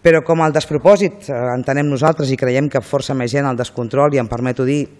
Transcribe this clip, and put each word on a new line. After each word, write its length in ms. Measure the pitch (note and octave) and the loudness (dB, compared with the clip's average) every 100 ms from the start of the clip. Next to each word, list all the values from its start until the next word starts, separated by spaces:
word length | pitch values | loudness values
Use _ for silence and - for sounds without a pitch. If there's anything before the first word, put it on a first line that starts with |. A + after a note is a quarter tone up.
Però 160 | E3+ E3 | 4 2
com 220 | E3 E3 | 2 2
el 80 | D#3+ | 2
despropòsit, 760 | D3+ - D3+ F3+ G3+ F#3+ - - | 0 -2 2 4 4 2 -4 -8
eh, 40 | B2 B2 | -4 -2
entenem 340 | B2 B2 C#3 D3 | -2 -2 0 0
nosaltres 400 | C3+ D#3 D#3+ C#3 | 2 0 2 -2
i 80 | C3 | 0
creiem 300 | C3 B2+ D3 | 0 0 0
que 140 | C3+ | -2
força 300 | - C#3 - C3+ | -2 -4 -2 -4
més 160 | A#2+ | -2
gent 140 | C#3 C#3 | -2 -2
el 80 | B2 | -4
descontrol, 560 | B2 - A#2 C3 D3 | -6 -6 -4 0 2
i 60 | C#3 | 2
em 80 | A2+ | -2
permeto 340 | A#2+ B2+ B2 | -4 -4 -2
dir 200 | C3 D3 C#3 | -2 -2 -4